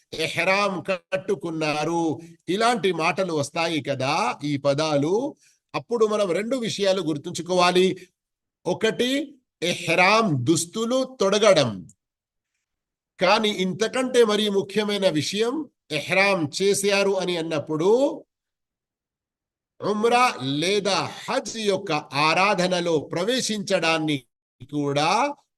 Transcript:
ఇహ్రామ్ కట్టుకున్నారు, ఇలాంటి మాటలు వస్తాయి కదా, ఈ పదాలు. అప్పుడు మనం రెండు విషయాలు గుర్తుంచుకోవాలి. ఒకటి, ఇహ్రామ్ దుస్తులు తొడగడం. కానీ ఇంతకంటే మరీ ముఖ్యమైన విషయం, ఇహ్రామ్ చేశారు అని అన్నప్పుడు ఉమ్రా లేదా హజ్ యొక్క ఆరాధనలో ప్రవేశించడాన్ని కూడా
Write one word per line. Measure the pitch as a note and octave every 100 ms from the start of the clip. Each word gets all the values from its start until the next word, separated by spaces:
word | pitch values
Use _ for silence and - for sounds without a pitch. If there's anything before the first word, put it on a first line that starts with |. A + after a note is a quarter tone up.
| _
ఇహ్రామ్ | - D#3+ E3+ F3 G3 G3+ F3+ -
కట్టుకున్నారు, | F3+ - F#3+ F#3+ G3 E3+ D#3+ D#3 D3 D#3 E3+ E3 D3 - - -
ఇలాంటి | F#3+ A3+ A#3+ F#3+
మాటలు | E3 D#3+ F3+ F#3
వస్తాయి | D#3 C#3 - E3+ D#3+
కదా, | C3+ C3 C3 D#3+ G#3+ -
ఈ | D3 C#3
పదాలు. | C#3+ C#3+ D#3 D3 D3 G#3 C#4 - _ _ _
అప్పుడు | D3+ - A3+ G#3+
మనం | G#3+ G3+
రెండు | E3+ A3+ C4
విషయాలు | A3 - G3 F#3+
గుర్తుంచుకోవాలి. | D#3 D3+ F3 F3 E3+ F3+ F3+ F3+ F#3 - - _ _ _ _ _ D#3+
ఒకటి, | F#3 A3 - B3 C#4 D4 - _ _
ఇహ్రామ్ | E3 E3+ E3+ E3+ F#3 G#3+ G#3+ C#3
దుస్తులు | A#2+ E3 E3+ A3 A3+ C4 C4 -
తొడగడం. | G3 G#3 G#3+ F3+ B2 G2 D#2+ _ _ _ _ _ _ _ _ _ _ _ _ -
కానీ | F3+ G#3+ G#3+
ఇంతకంటే | G3 F#3 F3+ A3 B3 B3+ B3
మరీ | A3 G#3 G#3+
ముఖ్యమైన | G3 G3 G#3+ G#3 G3+ F#3+
విషయం, | D3+ - G3 A#3 D4+ D4 _ _
ఇహ్రామ్ | D3+ C#3 F3+ G3 F#3+ D3 -
చేశారు | G3 G3 G3+ G3+ G3 F#3+
అని | F3+ F3
అన్నప్పుడు | E3 D#3 D3 D#3 F3+ A#3 C#4+ D#4 - _ _ _ _ _ _ _ _ _ _ _ _ _ _ -
ఉమ్రా | E3 G#3 A3+ A#3+ B3 G#2+
లేదా | C3 C#3+ E3+ G#3 G3+ F3+ C3+ - -
హజ్ | B3+ G#3+ A3+
యొక్క | G#3 F#3+ G3+ D3+ -
ఆరాధనలో | C3+ D#3 E3 G3 G3 F3+ F3+ E3+ D#3
ప్రవేశించడాన్ని | C3+ C#3+ G3 B3+ G#3+ G#3+ F#3 F#3 E3 E3 D3+ C#3+ - _ _ _ B2
కూడా | D3+ C#3+ C#3 D#3 G#3 C#4+ - _